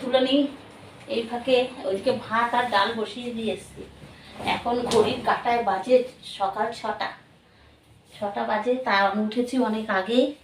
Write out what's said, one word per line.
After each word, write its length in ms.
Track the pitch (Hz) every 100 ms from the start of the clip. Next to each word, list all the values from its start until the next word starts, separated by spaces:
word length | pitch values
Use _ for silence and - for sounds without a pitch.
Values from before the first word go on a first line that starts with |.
তুলে 180 | 247 262 262
নিই, 120 | 285 277 - - - - - -
এই 80 | 226 226
ফাঁকে 280 | 240 254 247 254 262 -
ওইদিকে 240 | 196 269 233
ভাত 260 | - 220 240 240
আর 60 | 247
ডাল 140 | 202 202 226
বসিয়ে 300 | 208 254 240 226
দিয়ে 160 | 220 -
এসছি। 260 | - - - - - - - - -
এখন 200 | - - 247 240
ঘড়ির 300 | 226 208 262 -
কাঁটায় 340 | - 240 240 208
বাজে 280 | 190 247 254 247 - - -
সকাল 280 | 196 214 233 240
ছটা, 280 | 220 220 196 - - - _ _ - _ _ - _ -
ছটা 260 | 202 208 226
বাজে। 220 | 220 233 254 240
তা 80 | 196 196
আমি 120 | 208 214
উঠেছি 280 | 240 240 262 226
অনেক 180 | 214 214 190
আগেই, 280 | 190 240 294 -